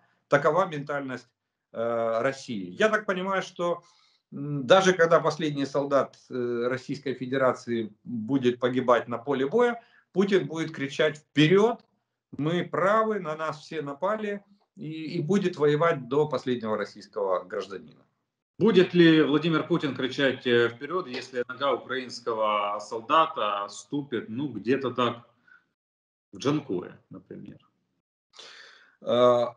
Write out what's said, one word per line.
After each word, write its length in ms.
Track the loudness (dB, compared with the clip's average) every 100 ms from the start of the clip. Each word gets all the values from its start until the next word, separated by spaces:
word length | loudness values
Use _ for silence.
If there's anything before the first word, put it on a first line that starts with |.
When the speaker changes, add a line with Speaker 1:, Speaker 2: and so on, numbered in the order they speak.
| _ _ _
Speaker 1:
такова 380 | 2 4 2 0
ментальность, 640 | -4 -6 -6 -6 -10 -14 _ _ _ _
э, 500 | -6 -4 -2 0 0
России. 480 | -2 -4 -8 -8 -8 0
Я 80 | 0
так 160 | 0
понимаю, 380 | -2 -4 -2 -4
что, 400 | -4 -4 -4 -4 -8 _ _ _ _
м, 340 | -10 -6 -4 4
даже 260 | 6 6
когда 280 | 4 4 4
последний 460 | 2 -2 -4 -4 -2
солдат, 500 | -2 0 0 0 -8 -10
э, 380 | -6 -4 -2 -2
Российской 440 | -4 -6 -8 -8
Федерации 800 | -8 -4 0 0 0 -4 -4 -4 -12
будет 560 | -10 -8 -2 2 2 2
погибать 480 | 0 0 4 2 2
на 100 | -6
поле 280 | -4 -2 0
боя, 360 | 2 2 0 -12 _ _
Путин 340 | -2 2 2 0
будет 240 | -4 -6
кричать: 460 | -6 -6 0 0 -2
«Вперед! 600 | _ 4 6 6 4 0 _ _ _ _ _ -6
Мы 260 | -2 -2
правы, 540 | -2 -2 2 2 2 -2
на 160 | -6
нас 240 | -6 -6 -8
все 240 | -10 -8
напали», 580 | -8 -4 -4 -2 -4 -8 -12 _ _ -16
и, 400 | -12 -10 -8 -6
и 20 |
будет 380 | 0 0 0 0
воевать 500 | 2 4 2 0 -2
до 200 | 0 0
последнего 480 | -2 -2 -2 -2 -4
российского 640 | -4 -10 -12 -4 -2 -2
гражданина. 640 | -2 -8 -8 -12 -16 -20 _ _ _ _ _ 0
Speaker 2:
Будет 340 | 4 6 6
ли 280 | 8 8 8
Владимир 440 | 6 2 2 0 0
Путин 300 | -2 -2 -4
кричать, 500 | -4 0 0 0 2
э, 220 | 4 4
«Вперед», 400 | -2 -8 -8 -6
если 360 | -10 -8 -8 -8
нога 240 | -4 -2
украинского 1040 | -2 -4 -6 -6 -8 -4 0 2 2 0 -4
солдата 840 | -6 -10 2 2 2 0 -4 -4 -6
ступит, 600 | -10 -8 -8 -4 -6 -6
ну, 200 | -6 -6
где-то 420 | -4 -2 -2 -2
так 380 | -2 -2 -4 -14 _ _ _ _ _ _ _ _ _ _
в 60 | -6
Джанкое, 600 | -2 -2 -4 -8 -8 -16 _
например? 480 | -20 -18 -18 -18 -20 _ _ _ _ _ _ _ -20 -20 -20 -20 -20 _ _
Speaker 1:
Э, 440 | 0 4 6 6 2